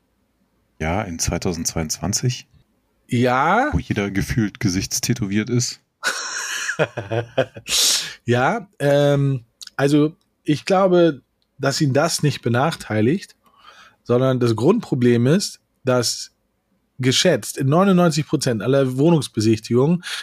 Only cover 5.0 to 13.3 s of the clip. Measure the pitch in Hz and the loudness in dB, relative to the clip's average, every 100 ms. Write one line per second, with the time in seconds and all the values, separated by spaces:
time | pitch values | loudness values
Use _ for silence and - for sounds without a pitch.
5 | - 117 101 101 107 123 123 - _ _ | -4 -4 -2 -4 -2 -2 -2 -8 _ _
6 | - - - - - - - - 151 - | -6 -6 -8 -10 -8 -8 -6 -4 -4 -4
7 | 98 113 113 - 127 - - - - - | -6 -6 -4 -4 -4 -6 -6 -2 0 -2
8 | - - - 120 135 226 - - 143 143 | -6 -8 -2 0 0 -2 -6 -4 2 4
9 | 143 143 139 135 113 _ - - 139 147 | 4 2 0 -2 -8 _ -14 -2 2 2
10 | 151 - _ _ - 147 - 190 196 175 | 2 -2 _ _ -4 -2 0 2 4 4
11 | 170 131 _ _ _ - 135 131 147 131 | 4 0 _ _ _ -4 -2 0 0 2
12 | 165 - 147 - 123 120 151 - - 110 | 0 0 -2 -2 -2 0 0 -4 -4 0
13 | 110 190 - | 0 0 -4